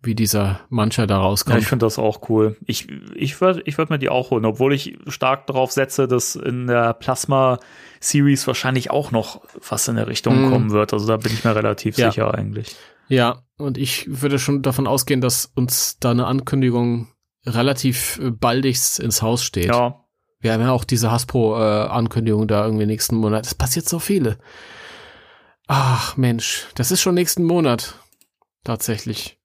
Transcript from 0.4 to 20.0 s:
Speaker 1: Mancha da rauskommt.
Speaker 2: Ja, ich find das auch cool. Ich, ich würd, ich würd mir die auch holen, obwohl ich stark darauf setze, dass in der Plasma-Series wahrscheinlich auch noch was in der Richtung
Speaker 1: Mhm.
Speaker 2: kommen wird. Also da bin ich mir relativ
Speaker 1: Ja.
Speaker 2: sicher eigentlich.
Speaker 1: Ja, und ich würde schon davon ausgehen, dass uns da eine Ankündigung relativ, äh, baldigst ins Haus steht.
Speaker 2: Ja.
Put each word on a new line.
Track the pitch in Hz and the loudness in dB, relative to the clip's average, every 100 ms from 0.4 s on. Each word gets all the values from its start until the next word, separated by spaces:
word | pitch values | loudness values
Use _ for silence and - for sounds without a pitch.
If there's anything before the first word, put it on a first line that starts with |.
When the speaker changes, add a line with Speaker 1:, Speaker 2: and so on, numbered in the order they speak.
| 101 95 - | 0 -2 -4
Speaker 1:
Mancha | 120 107 110 107 | -2 0 0 0
da | 98 | 2
rauskommt. | - 101 - 117 | 2 0 2 2
Speaker 2:
Ja, | |
ich | 110 | 2
find | 127 | 2
das | 113 107 | 2 2
auch | 110 104 - | -2 -2 0
cool. | 110 110 113 - | 2 2 0 -6
Ich, | 120 - 69 - - | -6 -6 -16 -16 -6
ich | 139 143 | -6 0
würd, | 185 185 - | 0 0 -4
ich | 143 | -4
würd | 156 | -2
mir | 156 | 0
die | 135 | 0
auch | 127 127 | 0 0
holen, | 123 110 | 0 0
obwohl | 107 131 | 2 2
ich | 139 - - - | 2 -2 -14 -14
stark | - 131 135 - | -4 0 0 -2
darauf | 135 127 | -2 0
setze, | - 131 - 131 | 0 -2 0 2
dass | 123 - - | 2 -2 -6
in | - 123 123 | -6 -4 0
der | 120 117 | 2 2
Plasma-Series | 117 - 127 - 135 131 123 - - - - - 147 143 135 - | 0 -2 -4 0 2 4 2 -4 -20 -20 -8 -2 4 4 4 0
wahrscheinlich | 127 131 131 120 | -2 0 -2 0
auch | 139 143 | -2 0
noch | 117 107 - - - - | -2 -2 -10 -20 -20 -8
was | 110 - | -4 -2
in | 117 | -2
der | 110 | -2
Richtung | 110 - 131 135 | -2 2 4 4
Speaker 1:
Mhm. | |
Speaker 2:
kommen | 127 107 | 4 2
wird. | 104 107 | 2 2
Also | 107 107 | 0 0
da | 110 | 0
bin | 113 | 0
ich | 110 | -2
mir | 117 | 0
relativ | 107 107 104 107 107 | 2 0 0 -4 2
Speaker 1:
Ja. | 117 | 0
Speaker 2:
sicher | 107 110 | 2 -2
eigentlich. | - 101 104 110 - - _ _ | -2 -4 -6 -10 -14 -20 _ _
Speaker 1:
Ja, | 131 117 - _ _ | 2 2 -2 _ _
und | 143 123 | -6 -4
ich | 135 - - 139 | -4 -4 -6 -4
würde | 143 139 | 0 0
schon | 131 143 | 0 0
davon | 135 131 135 | 0 0 0
ausgehen, | 131 - 135 | 0 0 0
dass | 127 123 - | 2 0 -4
uns | - 127 127 - - | -2 -2 0 -4 -2
da | 127 | 0
eine | 120 123 | 2 2
Ankündigung | 135 127 139 127 120 120 120 120 _ _ _ - | -2 0 0 2 2 0 -2 -6 _ _ _ -6
relativ, | 113 127 135 135 127 - - | 0 0 2 0 0 -4 -4
äh, | 131 | -4
baldigst | 110 120 120 135 127 - - | -2 0 2 0 0 -2 -2
ins | 120 107 | -2 0
Haus | 110 120 | 0 0
steht. | - - 87 | -2 -2 2
Speaker 2:
Ja. | 120 123 - | 2 2 -2